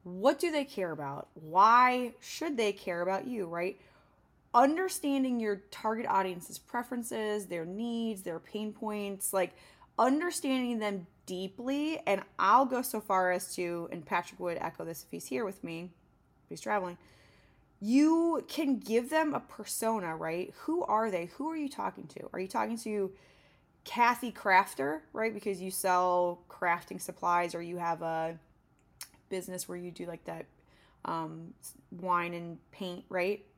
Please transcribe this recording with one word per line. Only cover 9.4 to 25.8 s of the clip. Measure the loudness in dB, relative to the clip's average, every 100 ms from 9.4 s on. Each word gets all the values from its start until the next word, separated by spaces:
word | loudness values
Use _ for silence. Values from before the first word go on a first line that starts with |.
| 0 -4 -20 -20 -8 2
understanding | 4 4 0 -2 0 0 0 0
them | -2 -4 -8 _
deeply. | -10 -6 -6 -6 -2 -2 -2 -2 0
And | 0 -2 0
I'll | 6 6
go | 6 0
so | -2 -6
far | 0 2 2
as | 0 -2
to, | -4 -4 -4 -6
and | -10
Patrick | -2 -4 -4 -8
would | -6 -4
echo | -6 -6
this | -10 -10
if | -12
he's | -12
here | -6 -4
with | -4 -6
me, | -10 -10 -12 -16 _ _ _ _
if | _
he's | -10
traveling, | -2 -2 -2 -8 -18 -20 -20 -20 _ _ _ _
you | 2 6 6 6 4 0 -2
can | -2 0 0
give | 2 0 4
them | 2 2
a | -2
persona, | -6 -14 -8 -2 0 0 -2
right? | -4 -4 -4 -6 -8
Who | -2 -2
are | 2 2 2
they? | 0 -4 -6
Who | -6
are | -4
you | -6
talking | -4 -6 -8 -16
to? | -14 -8
Are | -6
you | -4
talking | -2 -2 -4
to | -4 -2 -2 -4 -20 -20 _ _ _ _
Kathy | -6 4 4 4 -4
Crafter, | -2 6 6 6 -2 -2 -2 -6
right? | -2 -2
Because | -2 -4 -4
you | -6
sell | -2